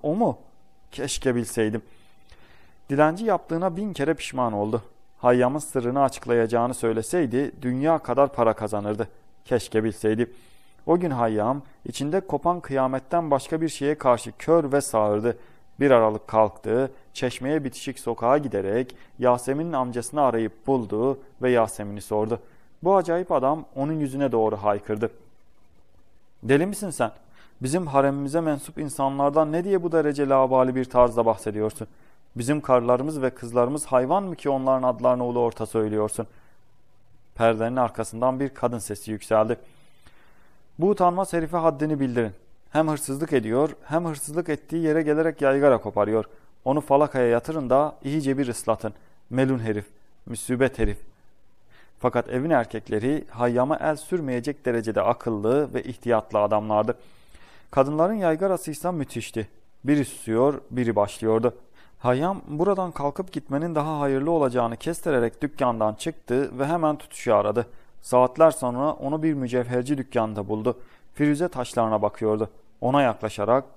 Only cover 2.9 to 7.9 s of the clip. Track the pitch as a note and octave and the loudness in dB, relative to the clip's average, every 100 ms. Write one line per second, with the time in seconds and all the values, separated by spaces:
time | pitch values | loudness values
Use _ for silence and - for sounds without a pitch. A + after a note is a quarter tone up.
2.9 | C#3 D#3 F3 A3+ F3+ - E3 F#3 E3+ G#3 | 2 4 2 -2 -2 -2 -2 -2 -2 -6
3.9 | D#3+ C#3 D3 - C3 A#2+ G#2 G#2 A2+ - | -2 -2 -2 -4 -2 -2 0 -2 -2 -6
4.9 | - - - B2 B2 B2 D3 - C3 A#2+ | -20 -20 0 2 4 4 0 -4 -4 -2
5.9 | C#3 C#3 - B2 A#2+ A2+ A#2+ A#2+ B2+ A2+ | 2 0 0 0 2 2 2 0 -2 -2
6.9 | A2+ A2 F3+ C3 A#2+ C#3+ - B2 B2+ D3+ | -2 -2 -2 0 0 -4 -4 -6 0 2